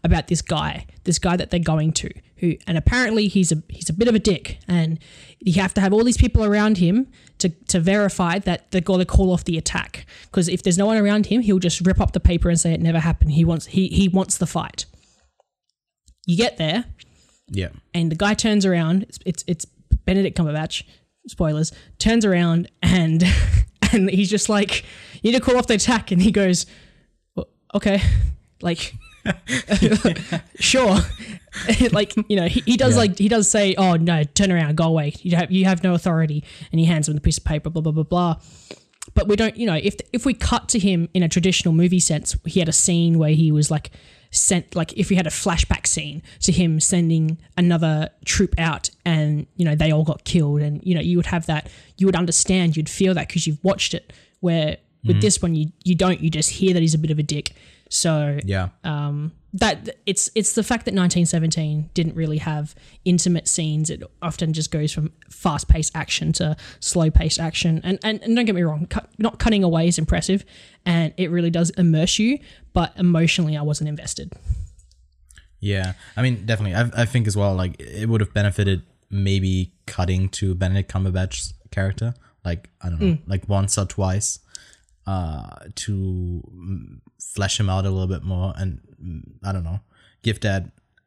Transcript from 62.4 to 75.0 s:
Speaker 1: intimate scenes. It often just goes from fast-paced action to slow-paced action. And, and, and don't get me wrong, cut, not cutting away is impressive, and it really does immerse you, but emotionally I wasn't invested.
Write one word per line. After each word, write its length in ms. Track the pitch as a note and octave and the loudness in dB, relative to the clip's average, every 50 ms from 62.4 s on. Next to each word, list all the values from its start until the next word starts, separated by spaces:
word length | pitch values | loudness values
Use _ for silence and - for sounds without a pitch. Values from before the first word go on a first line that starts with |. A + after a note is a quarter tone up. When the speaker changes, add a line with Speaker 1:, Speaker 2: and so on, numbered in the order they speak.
| - D#3+ D3+ D3+ D3+ D3+ - - - - - - _ | -4 -4 -6 -6 -6 -8 -12 -20 -20 -20 -20 -6 _
Speaker 1:
intimate 440 | F#3 F3+ F3 - F#3 F3 E3 - | 0 2 2 2 2 0 0 0
scenes. 420 | - - - D#3+ D#3 D3+ D3+ D#3 D3+ | -2 -4 -2 -2 -2 -2 -2 -2 -4
It 140 | - - - - _ _ | -6 -10 -14 -18 _ _
often 320 | - E3 - - E3+ D#3+ D#3 | -10 -10 -6 -4 -4 -4 -2
just 160 | D#3 D#3 - | -4 -4 -4
goes 220 | - D#3 D3+ D#3 | -4 -4 -4 -4
from 200 | - - D3+ D#3 _ _ - - | -4 -4 -6 -6 _ _ -20 -20
fast-paced 640 | - - - F3 D3 C#3+ - - - D#3+ D#3 - _ | -20 -4 -4 -2 -2 -2 4 4 4 4 4 -4 _
action 360 | D#3+ - - - - D#3+ D#3 D#3+ | -6 -6 -6 -6 -4 -2 -2 -2
to 220 | - E3+ D#3 D#3 - - - - _ | 0 0 -2 -2 -4 -8 -20 -20 _
slow-paced 580 | - - - F3+ D#3+ D#3+ D#3+ - D#3+ D#3 - - | -8 -4 0 2 2 4 4 2 2 2 -2 -4
action. 420 | E3 D#3+ - - - E3+ D#3+ D#3 - | -4 -6 -4 -2 0 0 0 0 0
And, 140 | F3 G3 - - | -2 -4 -2 -2
and, 180 | A3 A3 - | -4 -4 -4
and 140 | - A3+ A3+ | -2 0 2
don't 100 | A#3+ A#3+ | 2 2
get 80 | A3 G3+ | 2 0
me 80 | F3 | 0
wrong, 240 | F3 D#3+ D#3 D3+ E3+ | 0 0 0 -2 -6
cut, 240 | - - G#3+ - - _ | -6 -6 -8 -8 -10 _
not 220 | - G#3+ A3 G#3+ - | -2 -2 -2 -2 0
cutting 240 | - A#3 A3 G3+ F#3+ | 0 2 2 4 2
away 240 | F3 E3 D#3+ E3 | 2 2 2 2
is 100 | F3 E3+ | 2 0
impressive, 480 | - D#3 - F3 E3+ D#3+ - F#3 G3 - _ - - - - _ _ _ | 0 0 0 -2 -2 0 -2 -2 -2 -4 _ -20 -20 -20 -20 _ _ _
and 300 | F3+ E3+ E3 E3 D#3 - | 0 0 0 0 -2 -2
it 140 | - F#3 D#3 | -4 -4 -2
really 180 | E3+ F3 E3+ E3+ | 0 0 0 0
does 220 | E3 E3+ E3+ E3 | 0 0 0 0
immerse 480 | - - F3+ E3+ D#3+ D#3 E3 F#3 - - | 0 2 2 2 4 2 2 0 0 0
you, 180 | G#3+ A#3 C#4+ C#4+ - - - - - - _ | 0 0 0 -2 -6 -18 -20 -20 -20 -6 _
but 200 | F3+ E3+ - _ | -2 -2 -2 _
emotionally 600 | - F3+ F3 E3+ D#3+ E3 D#3+ - - E3+ D#3 D3+ | 0 0 2 2 4 2 2 2 0 -2 -2 -2
I 60 | D3 D3 | -4 -4
wasn't 240 | D3+ D3+ - D#3 D3+ | -4 -4 -4 -4 -6
invested. 440 | D3+ D3 - - - - - - - - - - - - - - - - _ _ _ _ | -6 -8 -10 -10 -10 -10 -12 -14 -16 -14 -6 -6 -6 -6 -6 -14 -16 -20 _ _ _ _